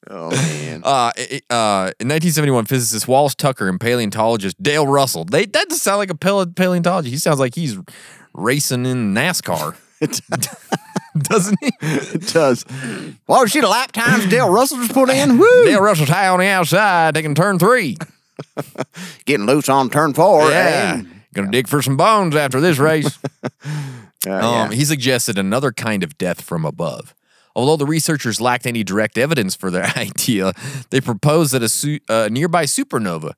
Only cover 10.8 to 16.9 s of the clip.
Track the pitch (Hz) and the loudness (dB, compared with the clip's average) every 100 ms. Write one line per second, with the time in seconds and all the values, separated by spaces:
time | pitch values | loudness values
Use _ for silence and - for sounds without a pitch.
10.8 | - - - 160 139 220 185 208 285 - | -6 -12 -6 -6 0 0 2 -2 -2 -4
11.8 | 151 - - 165 185 165 143 120 - 131 | -4 -4 -4 -8 -2 2 2 0 -4 -12
12.8 | 127 98 - - - 226 240 302 226 220 | -10 -10 -12 -18 2 4 4 2 2 2
13.8 | 262 214 233 254 196 226 233 190 269 262 | -2 -2 0 2 2 2 4 4 2 0
14.8 | 233 254 262 262 285 240 415 494 466 208 | -2 2 2 4 4 6 8 8 6 6
15.8 | 202 180 143 175 190 180 185 190 156 170 | 4 2 2 2 2 2 2 2 2 2
16.8 | 214 | 4